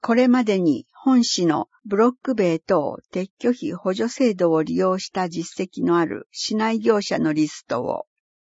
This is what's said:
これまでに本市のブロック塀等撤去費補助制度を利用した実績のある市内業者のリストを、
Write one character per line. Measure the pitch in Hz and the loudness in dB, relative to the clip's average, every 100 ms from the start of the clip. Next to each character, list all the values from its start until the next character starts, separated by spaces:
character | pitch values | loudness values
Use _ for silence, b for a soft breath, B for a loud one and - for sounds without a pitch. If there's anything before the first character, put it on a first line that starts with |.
こ | - 233 | 0 2
れ | 254 | 4
ま | 247 220 | 4 4
で | 196 | 2
に | 175 139 - | 2 0 -4
本 | _ - 262 233 | _ 2 4 4
市 | - 175 | 0 0
の | 151 - _ 220 | 0 -4 _ -6
ブ | 202 | 2
ロ | 233 | 2
ッ | 247 | 0
ク | - | -4
塀 | 240 185 165 | 0 2 0
等 | - 185 143 - _ | 0 0 0 -6 _
撤 | 185 190 _ | -8 -8 _
去 | 233 | -2
費 | 247 - | -2 -4
補 | 175 196 | -6 -4
助 | 190 226 | -2 -4
制 | - 254 190 | 0 0 2
度 | 175 | 2
を | 160 | 2
利 | 156 165 | 0 0
用 | 185 185 | 0 0
し | - | -4
た | - 185 | -6 -4
実 | 170 175 - 185 | -6 -10 -8 -8
績 | - | -4
の | - 170 | 0 2
あ | 165 | 0
る | 214 - | -4 -12
市 | - - 214 | -10 -6 -2
内 | 220 226 | -2 -2
業 | 220 214 | 0 0
者 | 196 185 | 0 -2
の | 160 | -2
リ | 156 151 | 0 -2
ス | - _ | -4 _
ト | 123 | -6
を、 | 127 - - _ _ _ | -4 -6 -8 _ _ _